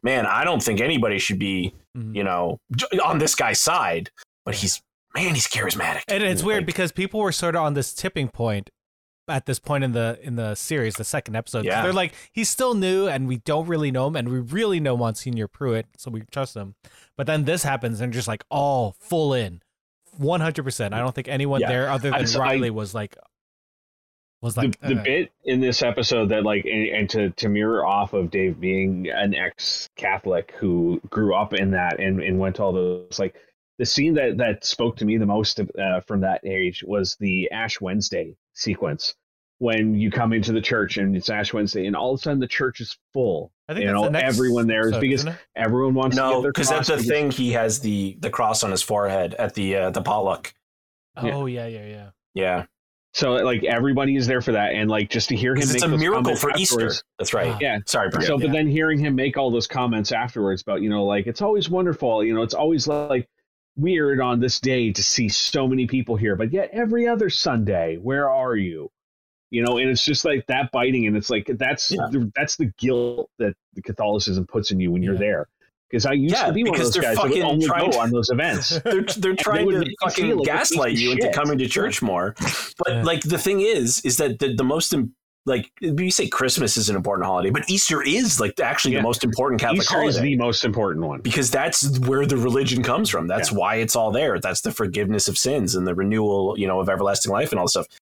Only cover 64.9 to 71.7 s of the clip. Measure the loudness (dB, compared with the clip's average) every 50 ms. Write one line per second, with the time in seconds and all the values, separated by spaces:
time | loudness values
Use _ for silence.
64.9 | 0 0 0 0 0 0 0 0 0 -2 -2 0 0 0 2 2 2 2 2 0
65.9 | 0 0 0 0 0 0 2 0 2 0 0 0 0 0 -2 -2 -2 -2 0 2
66.9 | 2 2 2 2 2 2 2 2 2 0 0 2 2 2 2 2 2 2 0 0
67.9 | -2 -4 -2 -2 0 2 2 2 2 2 2 2 0 0 0 -2 -4 -8 -10 -12
68.9 | _ _ _ _ _ _ _ _ _ _ _ -4 -2 0 2 2 2 2 2 2
69.9 | 2 2 2 0 0 0 0 0 0 0 0 0 -2 -2 0 0 0 0 2 2
70.9 | 2 2 2 2 0 0 0 -2 -2 -2 -2 -4 -2 -2 0 -2